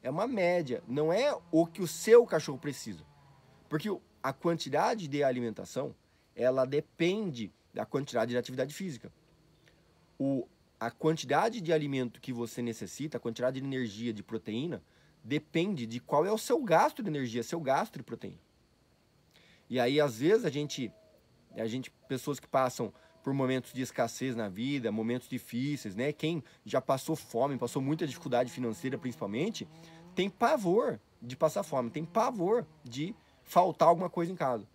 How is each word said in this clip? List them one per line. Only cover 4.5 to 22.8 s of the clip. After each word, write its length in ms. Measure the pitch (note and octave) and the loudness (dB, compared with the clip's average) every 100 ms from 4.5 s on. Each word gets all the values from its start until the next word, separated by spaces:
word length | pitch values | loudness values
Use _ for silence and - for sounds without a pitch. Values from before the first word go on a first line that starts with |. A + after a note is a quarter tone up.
| E3 - C3+ G#3 A#3 D#3+ | -2 0 2 2 0 -2
de 160 | C#3+ | 2
alimentação, 720 | C#3 B2 A#2+ G#2 F#2+ - C#3 - _ _ _ - | 2 2 -2 -6 -8 -6 -6 -8 _ _ _ 0
ela 280 | A#2+ C3 | 2 4
depende 880 | C3 C#3+ - _ E3 G3+ G#3 B2+ G2+ _ _ | 2 0 -2 _ 0 2 -4 -4 -8 _ _
da 140 | - - | -10 -4
quantidade 460 | C#3 C3 A#2+ A2+ | -4 -2 0 2
de 40 | B2 | 0
atividade 380 | A#2+ B2+ C3 | -2 -4 -4
física. 380 | D3 F#3+ C3+ - _ _ _ _ _ _ _ _ _ _ _ | -4 -8 -8 -14 _ _ _ _ _ _ _ _ _ _ _
O, 280 | C#3 C3+ - _ _ _ | 0 0 -2 _ _ _
a 120 | A2+ | -6
quantidade 680 | - D#3+ D#3+ A#2+ C#3+ A3 B3 | 0 0 0 0 2 2 -2
de 120 | E3 | 0
alimento 480 | D#3+ D3 C3+ B2 - | 2 2 -2 -2 -6
que 120 | - | -8
você 280 | A#2+ A#2 - | -6 -6 -4
necessita, 560 | A#2+ A2+ F#2+ - D3+ A#2+ | -6 -6 -10 -8 -8 -6
a 40 | |
quantidade 400 | A#2+ A2+ B2 C3 | -6 -2 -2 -2
de 60 | C3+ | -4
energia, 460 | C3 A#2+ G2+ A#2+ | -4 -4 -4 -6
de 100 | G#2+ | -6
proteína, 600 | - A2+ - A2 D#3+ A2 - _ _ _ | -6 -8 -4 -4 -4 -6 -12 _ _ _
depende 640 | A2 D3 D3+ E3 F#3 F3 A2+ | -6 -6 -2 -2 0 -2 -4
de 140 | A#2 | -8
qual 260 | - D3 F3 | 0 2 2
é 60 | |
o 60 | A3 | 0
seu 240 | - C#4 | 0 0
gasto 400 | A#3+ E3 C4+ - | 4 4 4 0
de 60 | G#3 | -4
energia, 340 | D3 B2+ A#2 | -2 -2 -4
seu 180 | A2+ E3+ | -4 -4
gasto 360 | D3+ C3+ A3 - | 0 0 0 -8
de 60 | |
proteína. 380 | B2 A2+ F#2+ F2 _ _ _ _ _ _ _ _ _ _ - _ _ | -12 -12 -12 -16 _ _ _ _ _ _ _ _ _ _ -20 _ _
E 100 | B2 | 2
aí, 200 | A#2+ D3 | 4 4
às 180 | D3 A2+ | 4 4
vezes, 260 | D3 A3 | 4 4
a 60 | A3 | 2
gente, 420 | C#3 D3 - A#2+ - - - _ _ _ - | -2 -4 -4 -6 -8 -20 -20 _ _ _ -6
a 100 | A2 | -4
gente, 240 | B2 B2+ _ _ | -4 -8 _ _
pessoas 320 | C3 - C#3 | -6 -4 -6
que 80 | - | -2
passam 460 | C3+ C3 - | 2 2 0